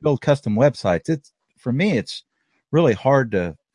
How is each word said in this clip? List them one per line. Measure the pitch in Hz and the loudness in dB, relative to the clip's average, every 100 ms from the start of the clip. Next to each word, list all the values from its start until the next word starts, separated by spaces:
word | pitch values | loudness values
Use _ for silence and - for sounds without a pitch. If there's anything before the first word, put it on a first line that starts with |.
build | 151 139 | -4 -2
custom | - 143 - 107 | 0 -2 0 2
websites, | 143 123 101 87 - | 0 0 -2 -2 -2
it's, | 156 _ _ _ _ | -6 _ _ _ _
for | 123 | -6
me, | 127 202 135 | -2 0 -2
it's | - - - _ _ _ - | -4 -12 -18 _ _ _ -4
really | 151 160 | 0 2
hard | 104 131 139 123 | 2 2 2 2
to, | 101 87 78 _ | -2 -4 -8 _